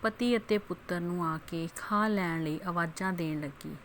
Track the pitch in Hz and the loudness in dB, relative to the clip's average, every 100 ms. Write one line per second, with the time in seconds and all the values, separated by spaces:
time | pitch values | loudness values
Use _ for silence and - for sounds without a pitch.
0 | 220 220 240 240 220 208 - 180 - 175 | -2 0 2 2 4 2 2 -8 -4 -2
1 | 175 175 165 156 - 165 165 - - 208 | 0 0 0 -2 -2 -4 -4 -6 0 2
2 | 214 208 175 165 160 156 185 175 170 160 | 4 4 2 0 0 -2 -2 0 0 0
3 | 190 180 160 156 147 - 156 147 | -2 0 0 0 -4 -8 -10 -10